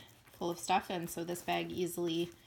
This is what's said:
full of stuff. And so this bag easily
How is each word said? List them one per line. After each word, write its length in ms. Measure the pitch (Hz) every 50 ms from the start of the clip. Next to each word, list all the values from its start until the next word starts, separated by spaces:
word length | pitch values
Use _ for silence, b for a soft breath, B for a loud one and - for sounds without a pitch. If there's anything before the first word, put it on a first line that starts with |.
| B B B B - -
full 180 | - - 185 170
of 80 | 170 -
stuff. 280 | - - 185 196 - -
And 180 | 196 170 170 170
so 140 | - 170
this 180 | 170 170 175 170
bag 280 | - - 175 170 170 170
easily 600 | 170 - 180 165 - 175 175 170 165 170 175 170 B B B